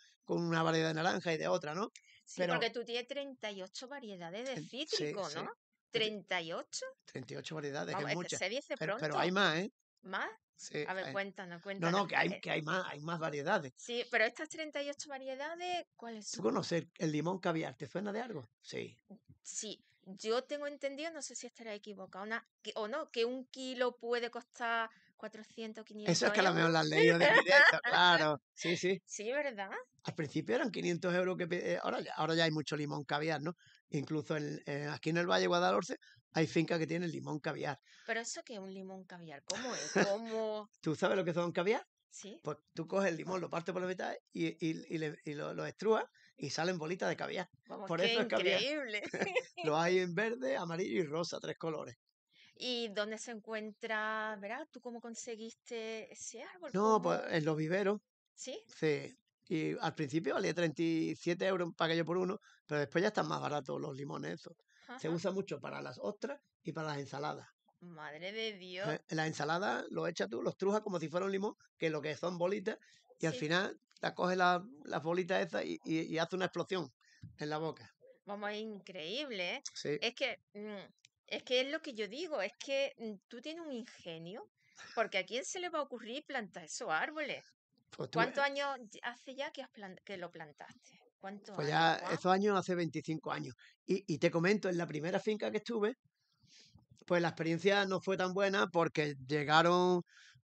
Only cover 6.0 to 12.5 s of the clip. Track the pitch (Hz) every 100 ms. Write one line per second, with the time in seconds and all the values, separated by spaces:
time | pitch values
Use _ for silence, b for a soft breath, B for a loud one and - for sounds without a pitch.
6 | 214 208 - 185 165 196 - - 523 -
7 | - 135 127 139 135 156 143 139 175 196
8 | - 175 175 - 190 247 - 277 165 202
9 | 151 143 165 190 185 156 208 _ _ _
10 | 185 190 320 440 _ - - 151 147 190
11 | 160 196 196 190 180 170 196 196 165 190
12 | 196 139 165 - 170